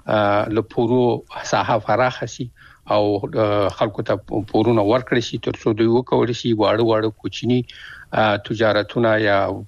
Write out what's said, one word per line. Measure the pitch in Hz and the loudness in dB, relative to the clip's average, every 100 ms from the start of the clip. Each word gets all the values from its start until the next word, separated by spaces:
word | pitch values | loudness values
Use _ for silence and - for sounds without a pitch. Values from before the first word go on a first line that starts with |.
| - | -2
اه، | 107 104 101 110 | 0 2 0 0
له | 107 110 | -2 -2
پورو | - 117 127 120 113 - - - | -2 0 2 2 0 -6 -14 -4
ساحه | 104 95 117 | -2 0 -2
پراخه | 107 107 127 - 113 | 0 0 0 -2 -8
شي | - 123 - - - - | -10 -12 -14 -20 -16 -2
او، | 104 104 101 | 0 2 0
اه، | 98 98 104 104 95 | -2 -2 0 2 0
خلکو | - 117 - | 0 -2 -2
ته | 107 104 - 110 104 | -4 -4 -4 -6 -2
پورونه | 110 113 113 101 | 2 4 4 4
ورکړي | 123 123 127 120 | 2 0 -2 -2
شي، | 117 | -6
تر | - - | -6 -4
څو | 120 110 | -2 2
دوی | 113 117 | 4 2
وکولی | 127 131 120 117 | 2 0 0 0
شي | 123 | -2
واړه | 107 110 107 117 | 2 2 2 2
واړه | 110 110 107 | 2 0 -4
کوچني، | 104 - 110 123 120 - - - - | -10 -6 0 0 -2 -10 -20 -20 -6
اه، | - 110 101 | 0 0 0
تجارتونه | - 110 110 104 101 120 117 110 | -4 -2 0 0 -2 0 2 2
یا | 107 98 92 98 | 2 2 0 -4